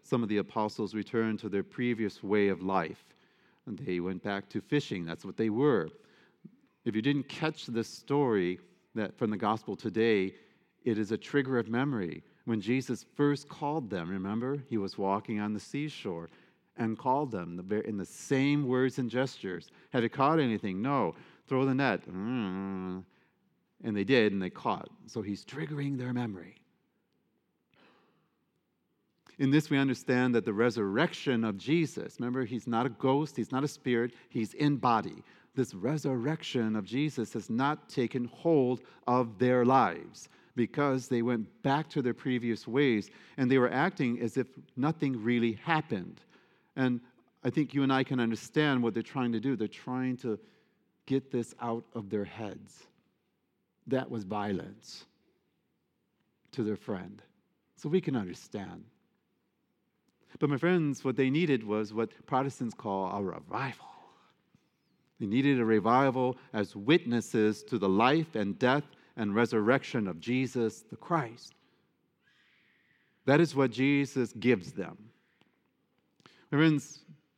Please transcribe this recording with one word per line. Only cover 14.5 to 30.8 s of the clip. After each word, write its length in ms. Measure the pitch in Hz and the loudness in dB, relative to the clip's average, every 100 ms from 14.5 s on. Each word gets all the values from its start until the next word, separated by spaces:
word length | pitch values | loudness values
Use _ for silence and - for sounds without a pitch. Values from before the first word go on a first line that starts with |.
| 143 131 | -6 -4
he 80 | 110 | -4
was 220 | 98 - | -4 -2
walking 400 | 98 101 - 104 | -2 -2 -2 -4
on 140 | 104 | -4
the 80 | 104 | -6
seashore 680 | - 139 151 - 101 85 82 - _ _ _ - | -6 -8 -8 -8 -8 -8 -12 -18 _ _ _ -6
and 180 | 113 107 | -4 -2
called 360 | 131 139 143 | 0 0 0
them 240 | 104 85 87 | -4 -6 -8
the 60 | |
ver-, 180 | 95 107 | -4 -4
in 180 | 113 101 | -2 -6
the 80 | 90 | -8
same 600 | - - 135 139 147 131 | -10 -2 0 2 2 2
words 320 | 127 131 131 | 2 0 0
and 120 | 120 | -2
gestures. 600 | 123 131 - 95 87 - - _ | -2 -2 -4 -8 -8 -12 -20 _
"Have 140 | 127 | 0
you 40 | 113 | 0
caught 300 | - 139 160 | 2 4 4
anything?" 420 | 131 107 104 92 | 2 0 -2 -2
"No." 360 | 127 139 90 - - - - | -2 0 0 -4 -14 -20 -4
"Throw 160 | 135 | 0
the 100 | 135 | 2
net." 340 | 131 135 92 - | 2 2 0 -4
"Mm." 960 | 92 110 127 98 95 98 95 92 92 90 _ _ _ _ _ _ _ | -8 -4 -4 -4 -4 -6 -6 -8 -8 -12 _ _ _ _ _ _ _
And 140 | 117 104 | -6 -2
they 80 | |
did, 280 | 98 127 107 | 4 4 4
and 80 | 98 | 2
they 100 | 90 | -4
caught. 380 | - 113 - - - - | -4 -4 -4 -8 -18 -12
So 140 | 117 | -8
he's 240 | 101 101 | -8 -8
triggering 540 | - 135 156 147 143 131 | -10 -10 -8 -6 -4 -4
their 140 | 123 | -4
memory. 420 | 123 117 92 85 - _ _ _ _ _ _ _ _ _ _ _ _ _ _ _ _ _ _ _ _ _ _ _ _ _ _ _ - | -4 -4 -8 -14 -20 _ _ _ _ _ _ _ _ _ _ _ _ _ _ _ _ _ _ _ _ _ _ _ _ _ _ _ -2
In 120 | 135 | 4
this, 200 | 151 - | 4 4
we 80 | 139 | 2
understand 560 | 139 120 - 123 127 | 2 0 2 2 4
that 100 | 117 | 2
the 80 | 113 | 2
resurrection 920 | 101 120 113 | 2 2 2